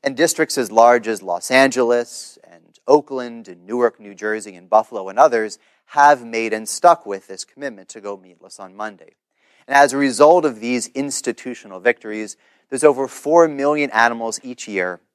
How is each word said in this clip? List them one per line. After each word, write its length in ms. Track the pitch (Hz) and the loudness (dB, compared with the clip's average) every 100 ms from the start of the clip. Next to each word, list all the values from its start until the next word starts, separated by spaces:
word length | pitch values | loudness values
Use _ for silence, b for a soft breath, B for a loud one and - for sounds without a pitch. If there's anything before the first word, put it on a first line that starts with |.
And 140 | 139 131 | -8 -2
districts 420 | 160 - 160 - | -2 0 -4 -2
as 140 | 113 | -2
large 360 | 110 117 123 110 | 4 4 4 0
as 140 | 104 | -8
Los 300 | 95 87 - | -6 -8 0
Angeles 880 | 131 135 123 117 120 120 - - _ _ | 2 2 2 0 0 -2 -12 -20 _ _
and 300 | 85 82 _ - | _ _ _ 2
Oakland 640 | 147 143 135 123 117 98 | 2 2 -10 -10 -14 -20
and 160 | 85 90 | -20 -10
Newark, 340 | 120 120 _ | -2 -2 _
New 160 | 104 95 | -20 -10
Jersey, 400 | 107 107 104 90 | -8 -8 -10 -20
and 140 | 90 | _
Buffalo 400 | 110 110 110 95 | -4 -4 -12 -10
and 100 | 101 | 0
others 400 | 143 117 110 - _ _ _ | 0 0 -6 -12 _ _ _
have 360 | 147 143 139 | 2 4 4
made 300 | 117 113 113 | 0 -6 -4
and 160 | 110 110 | -6 -8
stuck 360 | - 175 165 104 | 2 2 2 -2
with 220 | 98 _ | -12 _
this 160 | 98 | -18
commitment 460 | - _ 139 101 92 | -18 _ -14 -14 -20
to 100 | 113 | -16
go 160 | 101 98 | -14 -14
meatless 440 | 92 87 92 - | _ _ -20 -20
on 160 | 95 98 | -20 -12
Monday. 400 | 107 95 82 _ _ _ _ _ - | -14 -14 -20 _ _ _ _ _ 0
And 80 | 139 | 4
as 160 | 143 | 4
a 60 | 135 | 2
result 480 | 139 117 147 180 156 | -2 6 6 6 2
of 140 | 110 | -4
these 280 | 117 123 - | -6 -6 -6
institutional 920 | 131 143 - - 117 127 120 104 92 | -8 -8 -6 -8 -8 -12 -14 -16 -4
victories, 580 | 110 120 113 107 107 - _ _ _ | -2 -2 -6 -10 -10 -14 _ _ _
there's 140 | 135 | 2
over 240 | 151 131 135 | 2 2 -6
four 400 | - 147 170 165 | -8 2 4 4
million 420 | 139 143 151 143 | 2 -2 -2 -2
animals 480 | 110 117 117 113 110 | 2 2 0 -8 -10
each 240 | 127 123 - | -14 -16 -8
year 340 | 98 90 87 _ | -6 -6 -8 _